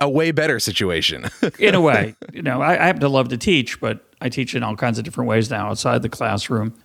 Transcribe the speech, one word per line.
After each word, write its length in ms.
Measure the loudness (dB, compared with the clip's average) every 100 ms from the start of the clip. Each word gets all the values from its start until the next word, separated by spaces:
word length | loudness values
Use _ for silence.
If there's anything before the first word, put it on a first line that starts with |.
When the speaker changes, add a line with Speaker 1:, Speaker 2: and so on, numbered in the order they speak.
Speaker 1:
a 80 | 0
way 220 | 2 2
better 280 | 2 2 0
situation. 680 | 0 0 0 0 0 -4 -8 -2
<laughs> 160 | -4 2
Speaker 2:
In 160 | 2
a 60 | 4
way. 320 | 4 4 2 -6 -16
You 80 | -8
know, 220 | -4 0
I, 200 | 2 2
I 40 | 2
happen 160 | 2
to 60 | 2
love 180 | 2 2
to 80 | 0
teach, 420 | 2 2 2 -4
but 200 | -6 -6 _ -8
I 80 | -6
teach 240 | -4 -4
in 80 | -4
all 140 | -4 -2
kinds 200 | -2 -2
of 80 |
different 240 | -4 -4 0
ways 220 | 2 0
now 180 | -2 -4
outside 320 | -2 0 0
the 80 | -2
classroom. 680 | -4 -2 -2 -2 -2 -2 -6